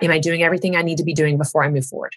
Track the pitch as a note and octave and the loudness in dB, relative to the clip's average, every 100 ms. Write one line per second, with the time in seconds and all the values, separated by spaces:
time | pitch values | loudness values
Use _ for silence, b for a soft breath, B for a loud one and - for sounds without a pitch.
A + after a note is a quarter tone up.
0 | E3+ D#3+ D#3+ E3 E3+ F3+ F#3 F3 E3+ D#3+ | 0 2 2 2 2 2 0 0 0 -2
1 | E3 D3 D3+ C#3+ D3 D#3+ C#3+ C#3+ C3 - | -2 0 2 2 0 0 0 0 -4 -8
2 | B1+ | -12